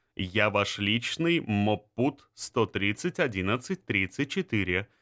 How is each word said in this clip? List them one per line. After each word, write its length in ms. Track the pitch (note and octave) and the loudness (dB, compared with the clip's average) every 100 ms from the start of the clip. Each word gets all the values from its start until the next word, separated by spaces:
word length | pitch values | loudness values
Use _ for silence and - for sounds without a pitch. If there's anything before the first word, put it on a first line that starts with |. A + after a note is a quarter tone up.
| _ - | _ -6
Я 340 | F#2+ G2+ G#2 | -2 2 4
ваш 300 | G2+ G2+ - | 4 0 0
личный 600 | G2+ A#2 A#2+ - E3 E3+ | 0 0 -2 -2 0 0
МОППУТ 840 | - G2+ G#2 G#2+ - - C3 - - | 0 2 2 0 -2 -2 -2 -2 -12
сто 320 | - - - G#2+ | -8 -4 0 0
тридцать 540 | G2+ G2+ G#2+ F3+ E3+ | 0 0 0 -2 -2
одиннадцать 640 | D3+ F#2+ F#2 B2 - F#3+ - | -2 0 0 -2 -2 -6 -2
тридцать 460 | G2+ F#2+ - C#3+ | -2 -2 -2 -4
четыре. 560 | G3 - G#2+ F2+ F2+ G#2+ _ | -4 -2 0 0 0 -2 _